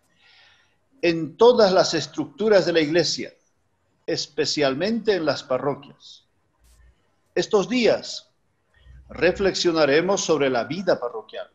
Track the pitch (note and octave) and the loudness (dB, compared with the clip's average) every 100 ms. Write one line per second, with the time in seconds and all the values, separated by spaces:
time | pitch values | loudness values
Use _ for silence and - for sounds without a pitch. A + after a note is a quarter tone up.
0 | _ _ _ _ _ _ _ _ _ _ | _ _ _ _ _ _ _ _ _ _
1 | E3+ E3 D#3 - A#3 A3+ G3 F#3 - D#3+ | -2 -2 -6 4 6 6 4 4 2 -2
2 | - - - - A3 G3 E3 E3 D3 E3+ | -6 -8 -10 -4 4 4 4 0 2 0
3 | D3 - - - _ _ _ _ _ _ | 0 -6 -10 -16 _ _ _ _ _ _
4 | - D3+ - - C#3 D3+ C#3 C3+ G3 A#3 | -8 -8 -6 -6 -4 0 -2 0 -4 -2
5 | A3 F#3 D3+ B2 - B2+ C#3 B2+ - - | -2 0 -2 -4 -4 -4 -4 -6 -12 -20
6 | - - _ _ _ _ _ _ _ _ | -20 -20 _ _ _ _ _ _ _ _
7 | _ _ _ F#3 F3 G#3 E3+ B3 G3 B2 | _ _ _ -4 0 0 0 2 2 0
8 | - - - _ _ _ _ _ - - | -4 -16 -18 _ _ _ _ _ -20 -20
9 | - - E3 F3+ F#3+ - F3 D#3+ C#3 D3+ | -20 -2 -2 0 -2 0 -2 2 2 2
10 | F#3 G3 - D#3 C3+ B2 A2 E3+ F#3 C#3+ | 2 -2 -2 0 0 -2 -4 -4 -2 -2
11 | A#2+ A2+ - G#2 F2+ | -4 -12 -14 -16 -16